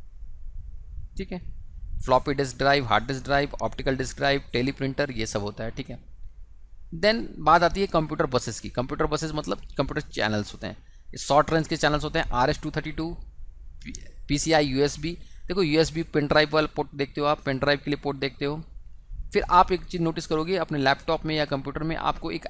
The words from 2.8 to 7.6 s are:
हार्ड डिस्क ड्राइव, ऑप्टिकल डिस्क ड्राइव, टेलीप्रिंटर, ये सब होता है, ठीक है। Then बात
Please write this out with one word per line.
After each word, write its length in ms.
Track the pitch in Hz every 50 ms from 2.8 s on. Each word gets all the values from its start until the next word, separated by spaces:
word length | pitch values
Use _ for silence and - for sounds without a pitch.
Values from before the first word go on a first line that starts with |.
| 131
हार्ड 220 | 110 104 107 113
डिस्क 160 | 127 135 131 127
ड्राइव, 280 | 131 139 143 143 139 - - 110
ऑप्टिकल 340 | 113 - - 135 143 135
डिस्क 200 | 131 127 - -
ड्राइव, 260 | - 139 139 139 139 - - -
टेलीप्रिंटर, 580 | 120 123 135 139 - 135 135 135 - 147 139 127
ये 120 | 110 110
सब 140 | - - 107
होता 220 | 101 104 104 - 110
है, 80 | 117
ठीक 180 | - - 131 -
है। 100 | 123 127 - - - - - - - - - - - - - - - - - - -
Then 260 | 165 175 208 226 233 - - - -
बात 220 | - 151 165 175